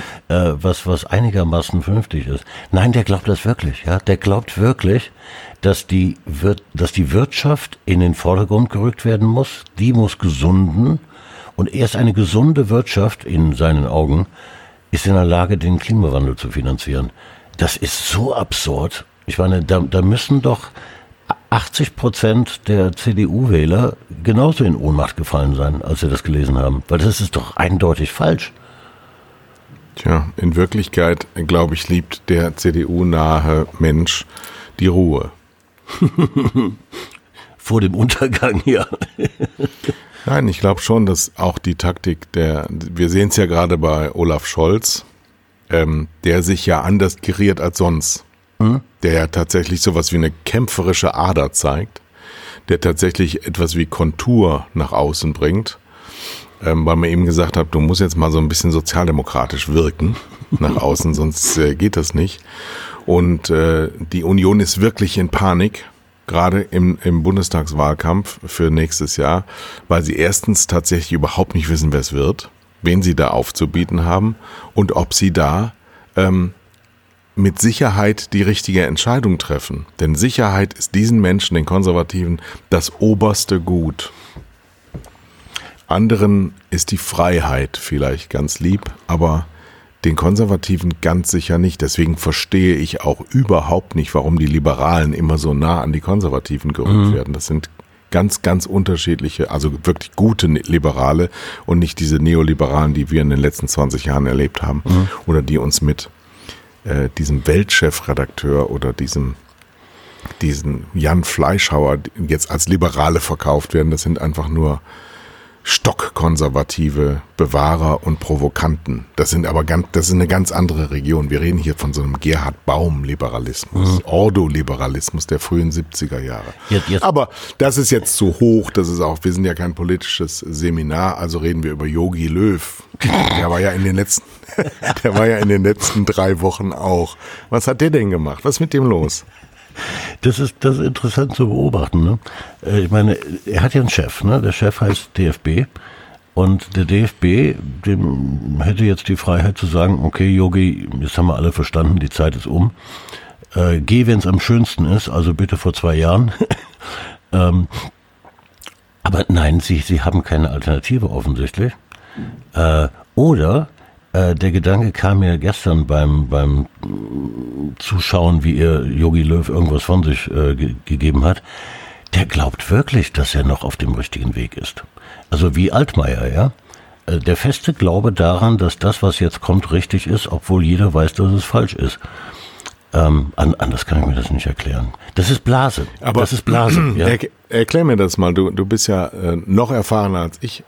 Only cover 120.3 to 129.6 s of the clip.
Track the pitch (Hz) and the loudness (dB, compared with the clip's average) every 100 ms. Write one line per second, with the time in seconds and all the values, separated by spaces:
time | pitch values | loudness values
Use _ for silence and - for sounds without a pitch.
120.3 | 92 92 85 87 78 76 69 71 80 71 | 2 0 0 0 0 -2 -2 0 0 0
121.3 | 71 82 87 78 73 73 71 69 69 76 | 0 0 0 -2 -2 -4 -2 -4 -2 -2
122.3 | 78 67 64 - 69 85 73 69 71 64 | 0 -2 -6 -2 0 0 -2 -4 -4 -6
123.3 | 58 60 - - 95 92 92 - 170 107 | -6 -8 -8 -6 0 2 2 0 2 4
124.3 | 98 165 73 67 67 65 69 - - - | 4 2 0 -4 -4 -4 -4 -6 -6 -4
125.3 | 76 - 87 82 80 80 - 73 65 65 | -4 -2 0 0 -2 -6 -8 -8 -8 -8
126.3 | 58 - - - 104 - - 196 147 127 | -10 -12 -16 -4 -2 0 0 2 0 -2
127.3 | - - - 139 131 131 120 - - 98 | -6 -18 -2 0 2 2 0 0 0 0
128.3 | 82 120 113 98 - 85 85 80 78 92 | 4 4 4 2 -2 -2 -2 -2 -2 -2
129.3 | 90 95 82 | 0 -2 -2